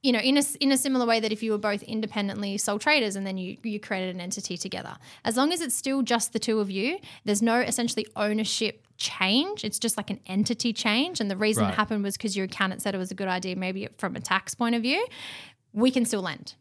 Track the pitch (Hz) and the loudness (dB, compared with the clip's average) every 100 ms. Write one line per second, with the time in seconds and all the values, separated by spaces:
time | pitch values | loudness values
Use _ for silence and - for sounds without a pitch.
0 | 277 233 254 285 277 - 277 269 277 262 | 2 2 4 4 2 2 2 4 4 2
1 | 233 226 220 208 220 214 208 208 - 220 | 4 4 2 -2 0 0 0 -2 -4 -4
2 | 214 214 202 196 202 196 - 208 294 302 | -4 -2 -2 -2 -4 -2 -2 0 2 4
3 | 220 196 196 190 185 - 233 208 214 196 | 2 -2 -4 -4 -6 -8 -6 -6 -4 -4
4 | 185 185 180 202 - 175 190 - - - | -4 -6 -6 -6 -6 -6 -6 -8 -10 -12
5 | - - - 233 285 349 320 - 269 269 | -18 -6 0 2 2 2 0 0 0 0
6 | 233 240 - 226 - 220 202 190 226 381 | 2 2 0 -2 0 0 0 0 -2 -2
7 | - - - 208 226 233 247 233 240 - | -8 -10 0 2 4 4 2 0 0 -2
8 | - - 208 214 214 - 220 - _ _ | -6 -2 0 0 0 0 -2 -4 _ _
9 | - - 190 226 349 415 220 - 233 - | -6 0 2 4 2 -2 -4 -2 -2 -2
10 | 208 214 - 190 214 240 240 220 226 214 | -2 -8 -4 0 0 0 -2 0 2 2
11 | 320 359 202 190 214 220 208 190 208 214 | 2 0 -2 2 2 4 2 2 2 2
12 | 196 190 214 196 190 - 190 185 208 190 | 0 -2 -2 -2 -4 0 -2 0 -2 -2
13 | 185 190 190 185 185 185 185 190 202 - | -4 -4 -2 -2 -4 -4 -4 -4 -8 -6
14 | 196 - - 185 - - 233 233 233 320 | -6 -6 0 0 0 -2 2 2 2 0
15 | 508 - - - - _ _ 208 254 262 | -2 -6 -14 -14 -18 _ _ 2 4 4
16 | 240 208 185 147 - - | 2 0 -2 -6 -12 -20